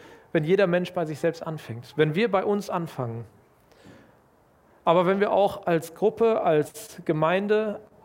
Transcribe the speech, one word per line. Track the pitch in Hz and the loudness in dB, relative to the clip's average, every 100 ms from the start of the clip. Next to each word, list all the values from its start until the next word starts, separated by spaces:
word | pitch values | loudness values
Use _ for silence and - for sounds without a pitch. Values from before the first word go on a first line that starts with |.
| - - - | -16 -20 -4
wenn | 165 | -2
jeder | 156 196 190 | 2 2 4
Mensch | 175 175 | 2 -2
bei | - 160 | -4 -6
sich | 147 | -2
selbst | 170 160 165 | -2 -2 -8
anfängt, | 156 - 113 120 - | -10 -10 -14 -4 0
wenn | 156 151 | 2 2
wir | 226 | 0
bei | 190 202 | 0 0
uns | 208 202 | -2 -2
anfangen. | 185 165 - 120 117 107 _ _ _ _ _ - - _ _ _ _ _ _ _ _ - | -6 -6 -6 -6 -8 -12 _ _ _ _ _ -20 -20 _ _ _ _ _ _ _ _ 2
Aber | 170 180 | 4 4
wenn | 196 | 2
wir | 202 | 2
auch | 190 196 - - | 2 2 0 -2
als | 170 160 - | -2 -2 -2
Gruppe, | 208 220 226 220 | -2 2 2 2
als | 180 151 147 - - - | 2 2 0 -6 -18 -8
Gemeinde, | 175 156 156 185 202 214 214 202 - - | -4 0 2 2 0 0 0 -6 -14 -8